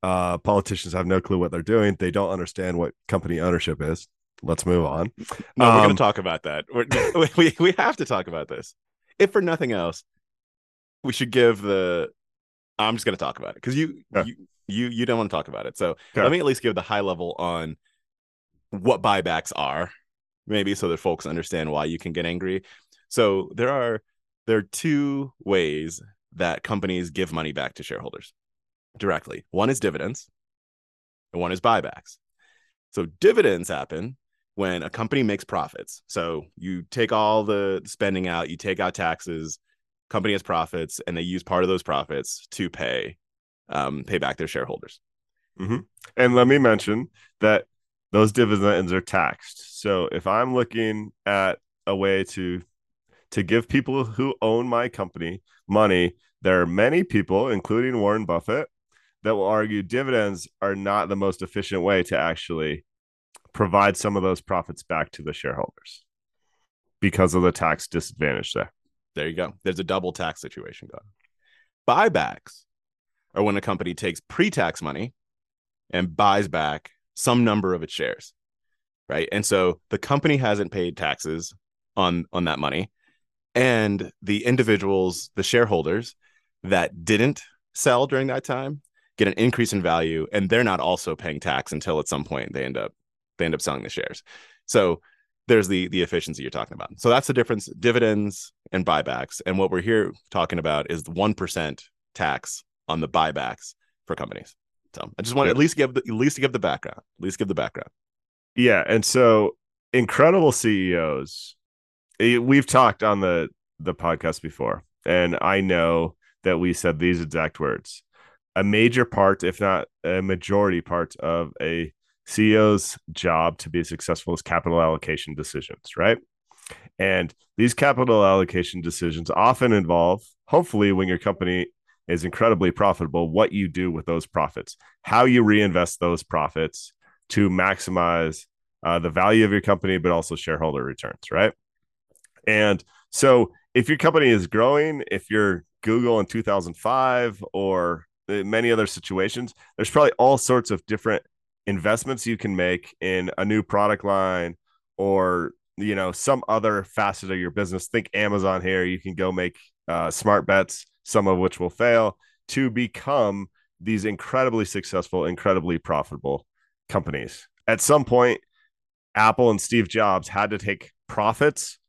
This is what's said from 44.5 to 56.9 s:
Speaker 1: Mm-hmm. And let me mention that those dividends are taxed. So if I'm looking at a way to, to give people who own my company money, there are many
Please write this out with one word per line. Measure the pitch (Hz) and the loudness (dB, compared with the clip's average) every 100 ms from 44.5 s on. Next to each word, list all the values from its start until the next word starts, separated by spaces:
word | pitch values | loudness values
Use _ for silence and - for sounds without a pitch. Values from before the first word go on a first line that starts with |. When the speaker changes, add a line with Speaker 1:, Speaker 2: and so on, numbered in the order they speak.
| - 64 - - - _ _ _ _ _ - | -6 -8 -10 -14 -20 _ _ _ _ _ -10
Speaker 1:
Mm-hmm. | 92 120 - _ - - | -6 -6 -8 _ -8 2
And | 123 | 4
let | 123 123 | 6 6
me | 143 | 6
mention | 127 110 - 110 127 _ _ - | 6 4 0 -4 -4 _ _ 0
that | 107 104 - _ _ _ _ | 2 4 0 _ _ _ _
those | 101 107 | 4 4
dividends | 110 113 104 101 92 92 | 4 4 4 2 2 0
are | 92 | -2
taxed. | 90 95 76 - - - - - | 0 0 0 -2 -12 -20 -20 -8
So | 107 95 87 | -2 -2 -2
if | 85 95 | -4 -2
I'm | 104 127 | 0 0
looking | 127 120 110 110 107 107 - - | 0 -2 -2 -2 -4 -8 -8 -2
at | 101 95 - _ _ | 0 0 -2 _ _
a | - 98 | -6 -2
way | 98 98 | 0 0
to, | 92 - 90 90 - _ _ _ _ _ _ | -2 -6 -6 -6 -10 _ _ _ _ _ _
to | - | -6
give | 90 113 113 | 0 0 0
people | - - 135 | -2 -2 -4
who | 117 107 135 123 | -4 -4 -4 -2
own | 110 117 123 | 0 0 0
my | 117 123 | -2 -2
company | - 95 - 82 92 _ _ - | -6 -10 -8 -10 -10 _ _ 0
money, | 101 107 90 87 - _ _ | 4 4 4 2 -2 _ _
there | - 92 | 2 2
are | 85 | 2
many | 90 117 | 2 2